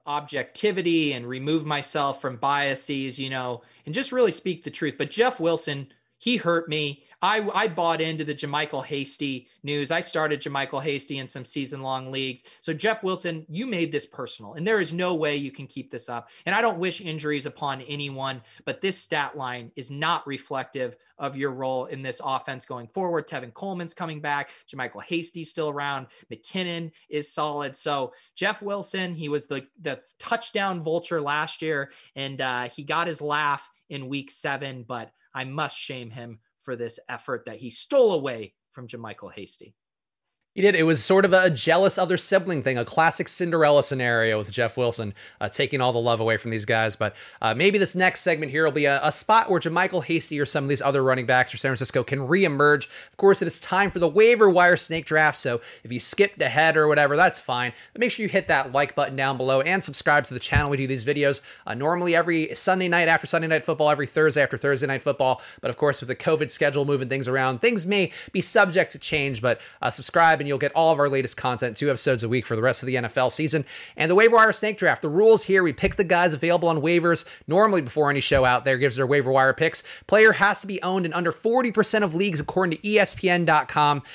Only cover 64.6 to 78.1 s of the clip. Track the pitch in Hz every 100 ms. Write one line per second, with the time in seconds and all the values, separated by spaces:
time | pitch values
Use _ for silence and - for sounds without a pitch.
64.6 | 143 139 139 135 - 135 131 123 - -
65.6 | 123 117 147 131 120 127 - 156 151 -
66.6 | 147 139 143 139 127 135 127 131 131 127
67.6 | 233 226 170 202 175 - - - - 220
68.6 | 196 175 170 147 - 156 139 120 123 113
69.6 | - - 123 - 131 170 165 156 143 135
70.6 | 143 - 165 156 143 135 127 - 127 123
71.6 | 127 110 143 135 - 127 113 123 - 113
72.6 | 123 123 123 127 113 - 127 - 151 156
73.6 | 135 - - - 160 185 226 226 220 -
74.6 | 214 208 175 120 156 156 220 220 - 190
75.6 | 175 131 196 - 180 175 180 147 165 170
76.6 | 170 160 151 170 170 165 - - - 170
77.6 | 214 190 127 151 143